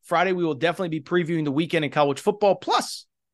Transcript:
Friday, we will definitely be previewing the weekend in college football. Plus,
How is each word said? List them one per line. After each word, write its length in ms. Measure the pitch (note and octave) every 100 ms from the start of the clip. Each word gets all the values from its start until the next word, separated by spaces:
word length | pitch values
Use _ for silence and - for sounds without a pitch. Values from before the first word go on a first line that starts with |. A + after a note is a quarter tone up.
Friday, 280 | - E3+ F#3
we 140 | F3+ E3
will 80 |
definitely 440 | C3 E3 E3+ F3 D#3
be 40 |
previewing 420 | - F3+ D#3+ E3
the 80 | D3
weekend 320 | C#3 E3+ E3
in 80 | C#3+
college 280 | D3+ C#3+ C3+
football. 360 | G#3 G3+ G3+ F#3
Plus, 500 | - G#4 - - - _ _